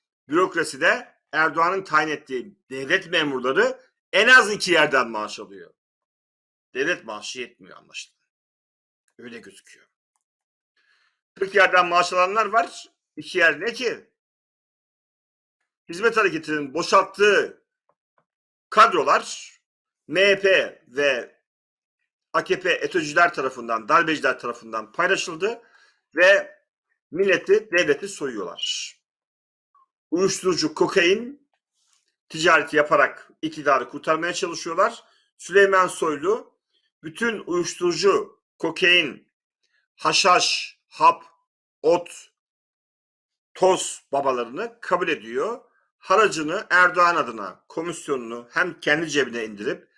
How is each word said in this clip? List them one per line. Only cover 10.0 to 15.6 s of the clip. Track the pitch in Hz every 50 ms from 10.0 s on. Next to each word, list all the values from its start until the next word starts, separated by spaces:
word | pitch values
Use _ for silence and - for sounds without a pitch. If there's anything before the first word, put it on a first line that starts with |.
| _ _ _ _ _ _ _ _ _ _ _ _ _ _ _ _ _ _ _ _ _ _ _ _ _ _ _ -
Kırk | 196 190 202
yerden | 196 190 180 180 180 180
maaş | 170 175 175 175 175 185
alanlar | 180 180 185 202 226 220
var. | 202 208 226 - - - - - _ _ _ _ _ _
İki | - 151 - - 180
yer | 170 165 151 147
ne | 180 233 226
ki? | 240 254 220 147 107 - _ _ _ _ _ _ _ _ _ _ _ _ _ _ _ _ _ _ _ _ _ _ _ _ _ _ _ _ _ _ _